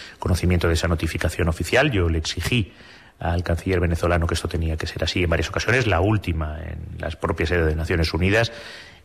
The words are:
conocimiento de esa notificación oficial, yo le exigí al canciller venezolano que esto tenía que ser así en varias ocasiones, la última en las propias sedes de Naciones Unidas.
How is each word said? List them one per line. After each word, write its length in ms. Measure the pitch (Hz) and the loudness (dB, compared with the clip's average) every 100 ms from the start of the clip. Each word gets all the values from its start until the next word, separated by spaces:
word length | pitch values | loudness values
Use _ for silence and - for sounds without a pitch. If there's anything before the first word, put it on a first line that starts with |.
| - - | -18 -6
conocimiento 500 | - 87 87 87 85 | -2 2 2 2 4
de 60 | |
esa 140 | 82 85 | 2 2
notificación 600 | 82 82 - 90 - 82 | 0 -2 -2 -2 0 0
oficial, 420 | 78 82 113 151 | -2 0 2 4
yo 200 | 101 85 | 2 2
le 80 | 80 | 0
exigí 560 | - - - 123 90 - - - - - | -2 -4 0 0 -2 -8 -20 -20 -20 -6
al 220 | 85 87 | -2 -2
canciller 380 | 85 85 95 90 | 0 -2 0 2
venezolano 460 | 85 85 85 87 82 | 2 2 2 2 2
que 60 | |
esto 160 | 82 82 | -2 -2
tenía 300 | 80 82 80 | -2 -2 -2
que 80 | 87 | -4
ser 180 | - | -4
así 180 | 80 98 | -2 0
en 60 | 85 | 0
varias 220 | 82 85 | 0 -2
ocasiones, 360 | - - 127 113 | -2 0 2 2
la 140 | 85 | 2
última 580 | 101 107 90 80 76 78 | 4 2 0 -2 -4 -6
en 400 | 80 78 80 - | -10 -10 -10 -8
las 180 | 80 - | -8 -4
propias 340 | - 80 82 | -4 -2 0
sedes 160 | 87 80 | 2 2
de 100 | 78 | 0
Naciones 380 | 80 85 80 | 0 0 0
Unidas. 360 | 82 92 107 117 - - - - - | 2 2 4 2 -4 -14 -16 -18 -14